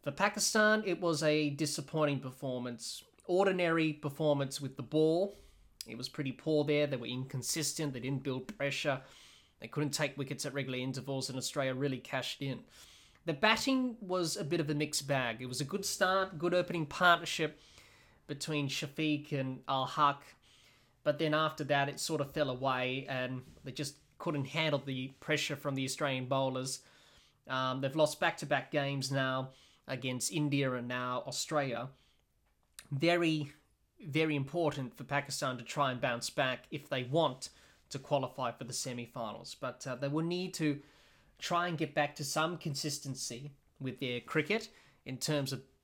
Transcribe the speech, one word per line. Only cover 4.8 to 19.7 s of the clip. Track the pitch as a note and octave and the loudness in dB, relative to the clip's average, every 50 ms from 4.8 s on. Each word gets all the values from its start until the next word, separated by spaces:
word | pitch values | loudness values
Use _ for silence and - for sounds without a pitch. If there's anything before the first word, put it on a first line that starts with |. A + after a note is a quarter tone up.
ball. | A#2+ - D3+ D#3 D#3 D#3+ D#3+ E3+ G3 G3+ - - - - - - - - _ _ - | -10 0 4 4 6 6 6 4 2 0 -2 -12 -20 -20 -20 -20 -20 -20 _ _ -12
It | - A#2 A#2 | -12 -10 -8
was | B2 - | -10 -8
pretty | - - D3 C3 | -6 -4 -4 -4
poor | A#2+ - - D#3+ D#3 D3+ C#3+ | -6 -4 0 2 4 4 4
there. | D3 D3+ D3 D3 | 4 4 4 4
They | C#3+ C#3 | 2 0
were | A#2+ A#2 | -4 -4
inconsistent. | A#2 B2 B2+ C3 C3 - C3 A#2+ - - E3 D3+ - - - D#3+ D3 | -4 -4 -6 -6 -6 -6 -6 -2 -2 -2 0 0 -2 -2 -2 -4 -4
They | C3 B2 | -4 -4
didn't | A2+ C3+ C#3 B2+ | -4 -2 -2 -2
build | B2+ C3+ B2+ C3 - - - | -2 -2 -4 -4 -6 -8 -6
pressure. | - C#3 C#3+ C3+ - - D3+ C3 C3 - - - - - - - - _ _ _ _ | -4 -2 -2 -2 0 0 0 0 0 -4 -14 -20 -20 -20 -20 -20 -20 _ _ _ _
They | - - | -14 -6
couldn't | - D3 D3+ C#3+ | -2 -2 0 0
take | C#3 - D#3 C#3 C#3 D3 | 0 0 0 -2 0 -4
wickets | C#3 C3+ C#3+ A#2 - | -6 -6 -4 -6 -6
at | C#3 B2+ | -4 -2
regular | C#3+ C3+ C3+ B2+ B2+ | -4 -4 -2 -4 -4
intervals, | B2+ C3 B2+ C3+ B2+ C#3+ C#3 C3+ B2+ - | -4 -4 -4 -6 -4 -4 -4 -2 -2 -4
and | B2+ B2+ | -6 -4
Australia | B2 - - D3 C3+ C3 C3 | -6 -4 -2 0 0 0 0
really | B2+ C#3+ C#3 C3 B2+ | 0 0 -2 -2 -4
cashed | - - - C3 A#2+ - - - | -6 -4 -4 -4 -2 -4 -6 -4
in. | C#3 C#3 B2+ - - - - - - - - - - - _ _ _ | -4 -4 -4 -6 -8 -16 -20 -20 -20 -20 -20 -20 -20 -20 _ _ _
The | E3 | -4
batting | D#3 C#3 - G#3+ A3 A3 - C4+ C4+ C4 B3+ B3+ A3+ - | 0 4 6 6 6 6 4 2 4 4 2 0 -4 -6
was | G#3 F3+ F#3 F3+ F3 D#3 - | -4 -2 0 0 2 0 0
a | - F#3 | -2 -2
bit | C#3+ E3+ E3+ | 0 2 2
of | D3+ C#3+ | 2 2
a | D3+ | 2
mixed | D3 D3+ D3 D3 - C#3+ | 2 2 0 0 -4 0
bag. | C3+ C#3+ C3 B2+ A#2 A2+ A2 | 2 2 2 2 0 -2 -4
It | B2+ | -6
was | B2 B2+ A2+ | -6 -4 -4
a | D3 | -4
good | C3+ - G3 G3 | -2 -2 -4 -2
start, | - - - G3 F#3 F#3 F#3+ F#3+ F#3+ - D3+ | -2 0 2 2 4 4 2 2 0 -2 -2
good | E3 F3 F3 | 0 2 4
opening | F3+ F3 F3 F3 E3+ D#3 | 2 2 2 0 -2 -2
partnership | C#3 - - F3+ F3 E3+ E3 E3+ - - - D#3+ D3 - - - - - - - - - - - - - _ _ | -4 0 6 8 8 8 6 4 -4 -2 -2 -2 -2 -4 -10 -20 -20 -20 -20 -20 -20 -20 -20 -20 -20 -20 _ _
between | - D3 C#3 - - D#3 D3 C#3+ C3+ | -10 -8 -6 -4 -2 0 0 0 0
Shafiq | - - - C#3 - - D#3 D3+ D3+ C#3+ D3 - | -2 -4 -6 -6 -2 0 2 2 2 0 0 -4
and | D3+ C#3 C3 C3 C3 B2+ - | -2 -2 -2 -2 -4 -6 -4
Al | - | -2